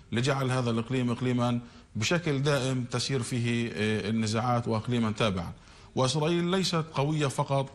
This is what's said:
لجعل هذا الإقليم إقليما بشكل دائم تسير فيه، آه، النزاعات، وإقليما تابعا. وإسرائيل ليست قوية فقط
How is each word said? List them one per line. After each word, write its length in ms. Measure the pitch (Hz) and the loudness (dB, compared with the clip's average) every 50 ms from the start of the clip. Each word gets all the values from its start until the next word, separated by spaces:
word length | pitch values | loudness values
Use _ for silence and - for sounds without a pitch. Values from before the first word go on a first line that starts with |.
| - - | -10 -4
لجعل 400 | 107 120 127 143 135 135 135 127 | -2 0 2 2 2 2 0 0
هذا 180 | 127 127 123 117 | 0 0 0 0
الإقليم 420 | 113 113 113 - 131 131 123 120 | 0 0 -2 0 0 0 0 0
إقليما 480 | 117 - 131 127 123 123 120 123 120 120 120 - - - - - - | 0 0 0 0 2 2 2 2 2 0 -4 -8 -16 -20 -16 -10 -6
بشكل 460 | 107 110 - 175 165 170 156 139 131 | -2 0 0 0 0 2 0 0 2
دائم 420 | 139 151 143 131 123 131 131 127 120 | 2 2 2 2 2 0 0 -2 -2
تسير 400 | - - 123 - - 139 123 117 | -2 -4 -4 -2 0 -2 -2 -2
فيه، 460 | - 127 120 117 120 117 117 117 117 - | -2 -2 0 0 0 0 0 0 -2 -2
آه، 360 | - 107 107 107 104 - 101 | 0 0 0 0 0 0 0
النزاعات، 580 | 113 113 113 107 110 113 117 127 123 120 - | 0 0 0 0 0 0 2 2 0 0 0
وإقليما 440 | - 113 107 - 120 120 120 113 107 | 0 -2 -2 0 0 0 0 2 0
تابعا. 400 | 107 - 120 107 92 92 85 85 - - - - - - - - - | 0 2 2 2 0 0 -4 -6 -10 -14 -18 -20 -20 -20 -16 -6 -2
وإسرائيل 480 | 127 131 127 135 156 151 165 170 170 175 | 0 0 2 2 2 2 2 2 2 0
ليست 420 | 175 185 196 175 - 175 160 156 160 - | 0 0 0 0 0 0 -2 -2 -2 -2
قوية 340 | 139 139 147 160 151 147 | -2 0 0 0 0 0
فقط 420 | 135 - - 139 - 139 135 135 - - | 0 0 -2 -2 0 0 0 -2 -2 -8